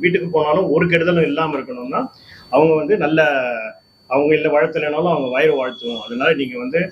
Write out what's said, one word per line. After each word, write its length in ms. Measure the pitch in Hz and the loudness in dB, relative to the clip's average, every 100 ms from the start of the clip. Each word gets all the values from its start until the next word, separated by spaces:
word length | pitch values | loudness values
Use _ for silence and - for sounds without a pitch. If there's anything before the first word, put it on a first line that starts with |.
வீட்டுக்கு 280 | 170 180 175 | -2 -2 -2
போனாலும் 420 | 156 151 175 175 | -2 0 0 0
ஒரு 160 | 156 175 | 0 2
கெடுதலும் 380 | 165 165 175 | 2 2 2
இல்லாம 320 | 147 143 160 139 | 0 0 -2 -4
இருக்கணும்னா, 440 | 123 123 127 180 254 - - - - | -8 -10 -6 -6 -6 -12 -20 -20 -2
அவங்க 240 | 131 160 | 2 4
வந்து 220 | 156 151 208 | 4 2 0
நல்ல, 240 | 151 156 151 139 123 117 110 - _ _ - | 2 2 2 2 -2 -4 -8 -14 _ _ -4
அவங்க 240 | 135 147 | 0 2
இல்ல 140 | 156 151 | 2 2
வாழ்த்தலைனாலும் 600 | 147 156 156 151 147 175 | 2 2 0 -4 -2 0
அவங்க 180 | 156 127 | 0 -2
வயிறு 280 | 127 156 143 | 2 2 2
வாழ்த்துவோம். 460 | 127 117 120 117 | -2 -8 -10 -10
அதனால 320 | - 120 151 | -10 -2 0
நீங்க 240 | 147 127 123 | 0 -2 -6
வந்து 220 | 127 165 185 | -4 -4 -4